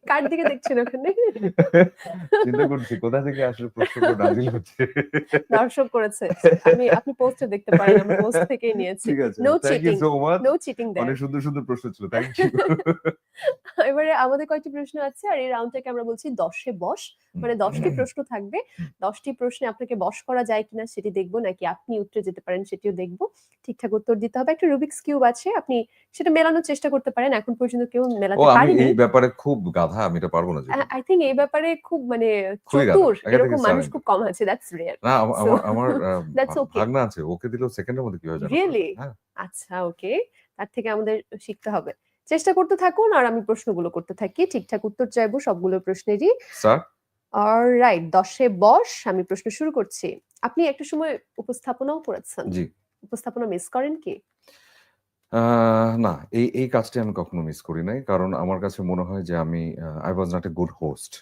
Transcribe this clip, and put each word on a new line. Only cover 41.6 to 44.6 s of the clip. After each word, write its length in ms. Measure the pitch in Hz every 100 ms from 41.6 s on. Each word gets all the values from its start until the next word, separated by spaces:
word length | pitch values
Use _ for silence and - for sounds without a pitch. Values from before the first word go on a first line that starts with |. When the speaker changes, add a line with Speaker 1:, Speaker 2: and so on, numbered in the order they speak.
| 214
Speaker 1:
হবে। 220 | 208 - - _ _ -
চেষ্টা 220 | 320 381
করতে 220 | 359 370 370
থাকুন, 320 | 370 - 440
আর 100 | 339 247
আমি 160 | 226
প্রশ্নগুলো 480 | 202 226 - 180 170
করতে 240 | 170 175 190
থাকি। 260 | 202 - 381
ঠিকঠাক 340 | 233